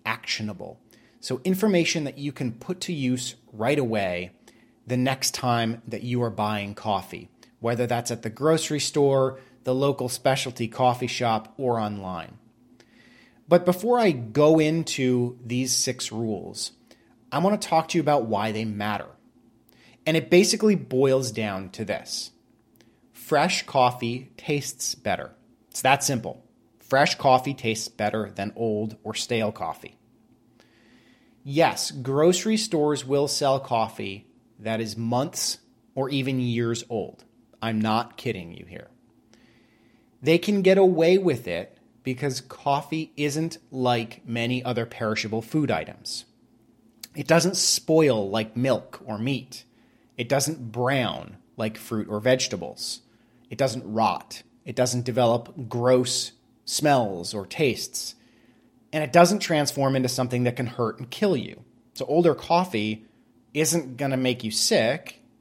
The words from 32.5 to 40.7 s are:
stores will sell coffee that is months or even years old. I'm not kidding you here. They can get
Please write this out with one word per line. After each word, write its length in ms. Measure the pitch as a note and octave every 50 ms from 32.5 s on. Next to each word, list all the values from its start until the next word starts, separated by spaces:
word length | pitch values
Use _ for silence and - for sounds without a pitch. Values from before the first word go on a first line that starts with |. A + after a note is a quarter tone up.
| A3
stores 480 | G#3+ A3 - - D#3 D3 D3+ D3+ B2+ A#2+
will 240 | B2+ C#3+ C#3+ C#3+ C#3
sell 320 | - - D3+ C#3 C3+ C3+
coffee 680 | C3+ - B2 A2+ A2 A2 - - G#2+ G2 G2 G#2 - _ _ _ _ _ _ -
that 200 | G#2 A2 A2 A2
is 160 | A2+ A2 G#2
months 600 | A2+ A#2 A2+ B2 B2+ C#3+ E3+ - - - - - - _ _ _ _ _ _ _
or 120 | C3 C3+ C3
even 300 | C#3+ C#3 C3 C3+ C3+ B2+
years 440 | B2 A#2+ A#2 A#2 A#2 A#2 A#2 A#2 - -
old. 360 | A#2+ G#2+ E2+ - - - - _ _ _ _ _ _ _ A2
I'm 180 | A2+ A2 A2
not 340 | G#2+ A2 G#2+ A2+ A#2+ - -
kidding 380 | - - B2 G#2 F#2+ E2+ E2+ E2+
you 140 | - F2+ F2+
here. 220 | F2 F2 - - - _ _ _ _ _ _ _ _ _ _ _ _ _ _ _ _ _ _ _ _ _ _ _ _ _
They 160 | C3 C#3 E3 E3+
can 240 | - G#3 G#3 G3
get 160 | F#3 F#3